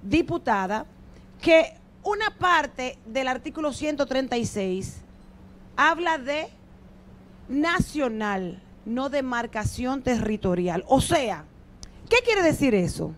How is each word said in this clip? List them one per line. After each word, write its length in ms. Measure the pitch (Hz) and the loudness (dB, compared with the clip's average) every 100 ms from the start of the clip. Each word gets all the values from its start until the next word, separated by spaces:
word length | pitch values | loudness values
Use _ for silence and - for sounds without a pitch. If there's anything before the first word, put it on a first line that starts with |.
diputada 840 | 196 302 339 330 - 208 190 214 311 - - - - - | 0 0 0 -2 0 0 0 -4 -6 -16 -20 -20 -20 -4
que 340 | - 320 - - - - | 6 6 6 -4 -20 -10
una 260 | - 415 427 427 | -4 -2 -2 0
parte 580 | 359 339 285 - 254 - | 2 2 2 -6 -10 -10
del 220 | - 226 240 | -8 -4 -2
artículo 460 | 254 302 330 302 | -4 -6 -4 -4
ciento 340 | 254 302 294 277 | -2 -4 -2 0
treinta 300 | 262 262 247 | 0 0 -2
y 100 | 233 | -2
seis 520 | 208 190 185 190 - - - - - - - - - | -4 -4 -4 -6 -14 -20 -20 -20 -20 -20 -20 -14 0
habla 420 | 302 330 349 311 | 2 2 -2 -2
de 280 | 254 294 320 - - - - - - - - - - | -4 -6 -6 -14 -20 -20 -20 -20 -20 -20 -20 -20 -6
nacional, 1120 | 269 320 349 - 302 262 220 214 196 185 190 - - | -2 0 0 -2 -2 -4 -2 -4 -2 -4 -10 -18 -18
no 240 | - 240 269 | -8 -4 -2
de 160 | 285 | -2
marcación 760 | 262 240 233 220 214 - 247 269 | -2 -4 -4 -4 -6 -4 -4 -2
territorial. 840 | 262 240 - 214 190 180 180 160 - | 0 0 0 -2 0 0 0 -2 2
O 140 | 269 | 2
sea, 440 | - 330 240 165 151 - - - - - - | 4 2 0 -4 -10 -20 -20 -20 -20 -20 2
¿qué 100 | 480 | 2
quiere 180 | 480 415 | 4 4
decir 300 | 339 285 269 | 4 4 4
eso? 420 | 208 175 - 165 | 4 2 -2 -8